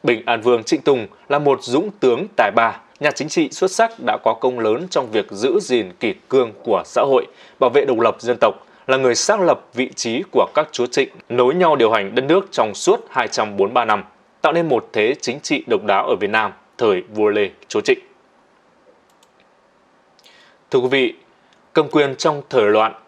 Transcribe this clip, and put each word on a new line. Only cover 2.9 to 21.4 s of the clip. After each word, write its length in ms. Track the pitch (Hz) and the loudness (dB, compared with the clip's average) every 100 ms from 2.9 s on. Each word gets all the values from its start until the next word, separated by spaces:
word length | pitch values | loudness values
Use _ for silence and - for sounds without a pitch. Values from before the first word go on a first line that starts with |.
| _ | _
nhà 120 | 143 | -4
chính 180 | 135 156 | -4 -4
trị 200 | 175 151 | -2 -2
xuất 200 | - 185 | -2 -4
sắc 200 | - 226 - 123 | 0 -2 0 -4
đã 120 | 107 | -2
có 100 | 113 | -2
công 260 | 110 131 127 | 0 -2 -2
lớn 280 | 110 117 180 | -2 -2 -2
trong 220 | 160 127 | -4 -2
việc 200 | 110 107 | -4 -4
giữ 280 | 101 123 214 | -4 -2 -2
gìn 300 | 175 123 95 87 | 0 -2 -2 -6
kỷ 140 | - 127 _ | -6 -6 _
cương 240 | 131 117 104 | 0 0 -6
của 180 | - 98 - | -2 -2 0
xã 160 | 123 | 0
hội, 240 | 139 131 - - - _ | 2 2 0 -16 -20 _
bảo 100 | 127 | 2
vệ 160 | 131 135 | 2 2
độc 140 | 113 | 2
lập 160 | 117 - | 0 0
dân 180 | 117 117 | -4 0
tộc, 120 | 113 - - _ - | 0 0 -16 _ -2
là 100 | 131 | 0
người 180 | 127 117 | 2 0
xác 260 | - 214 | 0 2
lập 240 | 175 - - | 2 0 -2
vị 180 | 113 131 - | -8 -6 -6
trí 280 | 117 117 190 | -4 -4 -2
của 160 | 127 92 | -2 0
các 140 | - 151 | -2 -4
chúa 140 | - 123 | -4 -4
Trịnh, 240 | 143 135 - _ | -2 -2 -6 _
nối 260 | 120 123 170 | 2 2 4
nhau 200 | 175 143 | 2 4
điều 160 | 113 | 4
hành 240 | 110 98 117 | 2 0 -4
đất 100 | 135 | 2
nước 220 | 180 190 | 0 0
trong 220 | - 110 | -2 -2
suốt 320 | 95 - 208 - | 0 -2 -2 -2
hai 180 | - 113 | -4 -4
trăm 300 | - 107 101 | -2 -4 0
bốn 100 | 101 | 0
mươi 60 | |
ba 120 | 123 113 | 0 0
năm, 180 | 104 92 _ _ _ | -2 -4 _ _ _
tạo 120 | 156 | 0
nên 160 | 165 165 | 0 0
một 200 | 120 - | -2 -2
thế 220 | 117 107 143 | -2 0 0
chính 180 | - 135 | -6 -8
trị 240 | - 139 - | -4 -6 -2
độc 160 | 107 | -2
đáo 240 | 104 98 - | 0 0 0
ở 80 | 104 | -2
Việt 140 | 101 | 0
Nam 220 | 110 104 - _ - | 0 -2 -8 _ -2
thời 240 | 117 92 | 0 0
vua 280 | 92 107 107 | -4 -2 0
Lê 200 | 104 98 - _ | 0 -2 -6 _
Chúa 140 | - | -4
Trịnh. 180 | 104 127 _ _ _ _ _ _ _ _ _ _ _ _ _ _ _ _ _ _ _ _ _ _ _ _ _ _ _ | 0 -2 _ _ _ _ _ _ _ _ _ _ _ _ _ _ _ _ _ _ _ _ _ _ _ _ _ _ _
Thưa 80 | 135 | 2
quý 80 | 123 | 2
vị, 260 | 135 123 - _ _ | 2 0 -4 _ _